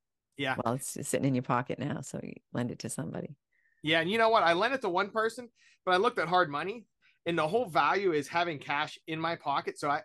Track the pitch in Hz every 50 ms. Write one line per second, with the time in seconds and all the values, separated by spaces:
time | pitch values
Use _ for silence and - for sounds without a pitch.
0 | _ _ _ _ _ _ _ - 143 135 127 107 104 117 123 139 - - - -
1 | - - - 127 - 139 131 123 127 - 127 120 131 - - - 120 147 - 160
2 | 139 - - - - - - - - _ - - 123 - - - - 113 - -
3 | - - - - - - 147 - _ _ _ _ _ _ _ _ - 151 160 165
4 | 160 175 214 226 226 220 226 214 175 165 170 175 208 247 277 262 240 196 170 180
5 | 196 202 196 220 220 226 220 - 240 233 _ _ _ _ _ _ - 185 180 185
6 | 208 240 240 196 165 160 180 180 175 151 143 147 160 190 226 247 202 _ _ _
7 | _ _ _ _ - 170 170 165 156 156 190 233 254 185 151 165 143 151 180 196
8 | 202 185 160 147 143 - 160 170 175 170 156 135 - - 147 143 156 151 - -
9 | _ - 160 160 160 165 170 151 - 147 139 156 170 190 - - - 147 143 156